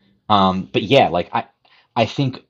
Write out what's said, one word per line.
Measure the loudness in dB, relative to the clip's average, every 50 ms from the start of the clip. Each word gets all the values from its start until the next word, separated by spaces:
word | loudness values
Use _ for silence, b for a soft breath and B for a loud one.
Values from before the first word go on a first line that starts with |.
| _ _ _ _ _ 0
Um, | 2 2 2 2 0 -2 -6 -6 -6
but | -6 -2
yeah, | 2 4 4 4 4
like, | 2 -2 -4 -4
I, | -6 -8 -8 -8 _ _ _ b b b b b _
I | -2 -2
think, | -2 -2 -4 -4 -4 -6 -8 -14 _